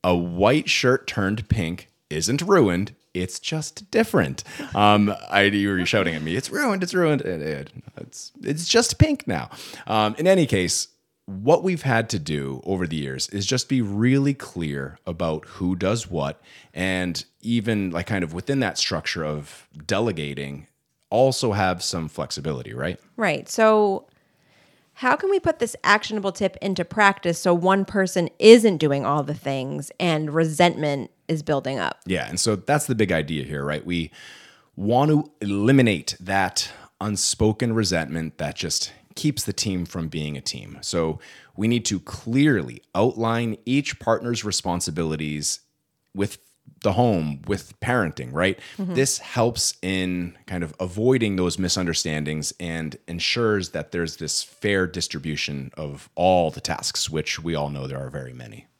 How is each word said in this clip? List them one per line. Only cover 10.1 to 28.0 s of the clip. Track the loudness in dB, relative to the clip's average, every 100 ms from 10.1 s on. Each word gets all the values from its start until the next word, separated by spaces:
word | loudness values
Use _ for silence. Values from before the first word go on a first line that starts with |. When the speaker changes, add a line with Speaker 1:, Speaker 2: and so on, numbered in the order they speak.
| 2
Speaker 1:
in | 4
any | 6 4
case, | 2 2 -2 -4 _ _ _ -12
what | -2 4 4
we've | 4 -2
had | 2 2 2
to | -4
do | -2 -4 -4 -6 -4
over | -2 -2
the | -4
years | -6 -6 -6
is | -4 -2
just | -2 0
be | 0
really | 0 2 4 4 2
clear | -2 -8 -6 -4 -4 -8 -10 -10
about | -2 -2 -2 -6
who | -4 -2
does | 0 0 -2 -4
what, | -4 -4 -6 -18 -20 _
and | -4 -2 -2 -2 -6 -10 _
even, | -2 -2 0 0 -2
like, | -4 -2
kind | -2 -2
of |
within | -6 -4 -2
that | 0 -2
structure | -4 -4 -4 -6
of | -4 -6 -10 -20 _ -16 -4
delegating, | 0 0 -2 -6 -8 -10 -12 -16 _ _ _ _
also | 2 4 2 0
have | 2 0 0
some | -4 -4 -6
flexibility, | -6 -8 -6 -6 -6 -8
right? | -6 -6 -6 _ -4
Speaker 2:
Right. | -2 -2 -4
So | 4 6 6 4 0 _ _ _ _ _ _ _ _ _ -4
how | 0 2
can | 2
we | 2
put | 2 0
this | -4 -2
actionable | 4 4 2 -4 -4
tip | -2 -4 -2
into | -4 -2 -4
practice | 4 4 4 -2 0
so | 2
one | 4 4 2
person | 2 0